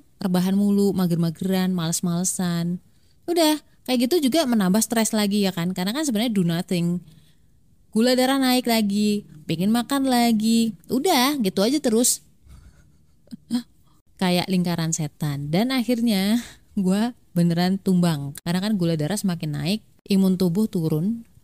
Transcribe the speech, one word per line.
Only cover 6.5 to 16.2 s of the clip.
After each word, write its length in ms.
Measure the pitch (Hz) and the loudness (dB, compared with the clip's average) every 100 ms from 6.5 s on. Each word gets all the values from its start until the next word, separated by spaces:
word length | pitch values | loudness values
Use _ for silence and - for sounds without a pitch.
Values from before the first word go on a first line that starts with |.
| 165 - 175 170 180 - - _ _ _ _ _ _ _ 220 | -2 -2 -2 -2 -4 -8 -20 _ _ _ _ _ _ _ 0
Gula 160 | 247 | 2
darah 240 | 254 254 269 | 2 2 2
naik 320 | 254 254 247 | 2 0 2
lagi, 560 | 226 208 202 208 208 - - - | 0 0 0 0 -2 -6 -18 -6
pengen 240 | 160 196 | -2 0
makan 400 | 233 233 277 269 | 0 0 -2 0
lagi, 640 | 247 233 220 220 226 226 - - | 2 2 2 2 2 2 -4 -4
udah 480 | 247 359 285 254 294 | -2 0 2 2 0
gitu 240 | 190 190 | -2 0
aja 160 | 214 294 | 0 0
terus. 400 | 254 220 247 - _ _ - - - _ _ _ _ _ - - - | 0 2 2 -2 _ _ -20 -20 -20 _ _ _ _ _ -20 -20 -8
<laughs> 160 | 240 - _ _ _ _ - | -8 -8 _ _ _ _ -4
Kayak 300 | 185 180 - | 0 0 0
lingkaran 400 | 185 175 170 160 | -2 0 -2 -4
setan. 560 | 165 151 - 147 143 143 | -4 -6 -6 -6 -6 -2
Dan 240 | 165 247 | 0 0
akhirnya 720 | 262 233 240 233 190 | 0 0 0 2 2